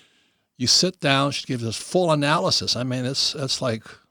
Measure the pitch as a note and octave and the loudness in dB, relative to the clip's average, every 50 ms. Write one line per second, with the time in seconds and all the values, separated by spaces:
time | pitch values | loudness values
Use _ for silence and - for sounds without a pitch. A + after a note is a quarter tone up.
0 | _ _ _ _ _ _ _ _ _ _ _ - B2+ A#2 - - - F#3 F3+ - | _ _ _ _ _ _ _ _ _ _ _ -4 0 2 4 4 4 2 0 0
1 | - C#3+ C#3 C3+ C#3 C#3+ C3+ - - - C3+ A#2+ A#2+ A2+ G#2+ - - - - F#3 | 0 2 4 4 2 0 -2 -4 -6 -6 -6 -4 -4 -4 -6 -6 -6 -2 0 2
2 | F#3 E3 D#3 D3+ C#3+ C#3+ D3+ E3+ F#3+ E3+ B2+ - - G2 - A#2 B2 C3 B2 B2+ | 4 4 2 2 2 2 2 2 2 2 0 0 0 0 -2 -2 -2 -2 -2 -2
3 | B2 B2 C#3 - - - - - C3 C3 - - C3 B2+ A2+ A2 - - - - | -2 -4 -2 -2 -2 -2 -2 -4 -4 -4 -4 -2 -2 -2 -2 -4 -6 -12 -20 -20
4 | _ _ | _ _